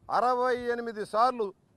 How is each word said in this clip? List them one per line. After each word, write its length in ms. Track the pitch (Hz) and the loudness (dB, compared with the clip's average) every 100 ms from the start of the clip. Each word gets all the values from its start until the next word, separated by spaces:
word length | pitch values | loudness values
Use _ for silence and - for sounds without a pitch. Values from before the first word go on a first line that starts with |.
| - | -4
అరవై 460 | 180 240 247 254 247 | 0 2 2 0 0
ఎనిమిది 500 | 240 240 233 214 190 | -2 -4 -6 -8 -2
సార్లు 480 | 214 254 247 202 - _ | 2 2 2 -6 -8 _